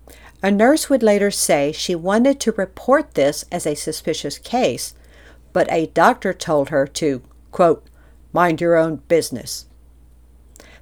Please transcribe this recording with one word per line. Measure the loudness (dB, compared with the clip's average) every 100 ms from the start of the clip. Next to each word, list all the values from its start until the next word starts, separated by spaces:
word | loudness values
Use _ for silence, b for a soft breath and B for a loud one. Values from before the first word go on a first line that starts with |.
| -20 B B B
A | -2
nurse | 2 4 4 2
would | 2
later | 2 2 0
say | -2 0 2 0
she | -4 -6 -4
wanted | 0 2 2 0
to | -2
report | -2 -6 -6 0 0 0 0
this | 0 0 -8
as | -6 -4
a |
suspicious | -6 -6 -8 -6 -6 -6 -12
case, | -6 -2 0 -2 -10 -14 b b b b -6
but | -2 0
a | 0 -2
doctor | 4 4 4 -4
told | -6 -2 -2 0
her | 0 -2
to, | -2 -4 -4 -8 -20 -18
quote, | 2 2 2 -4 b b b -8
"Mind | 0 0 0
your | 2 2
own | 2 -4 0
business." | 0 0 -8 -12 -14 -16 -20 -20 _ -20 _ _ -20 -20 -20 B B